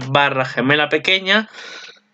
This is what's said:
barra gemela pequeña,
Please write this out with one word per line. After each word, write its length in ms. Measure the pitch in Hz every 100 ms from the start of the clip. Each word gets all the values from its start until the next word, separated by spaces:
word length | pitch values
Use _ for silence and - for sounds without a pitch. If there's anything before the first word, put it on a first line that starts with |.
| 131
barra 360 | 139 139 131
gemela 460 | 127 - 131 151 147
pequeña, 580 | 156 147 190 190 208 214 - - - - - _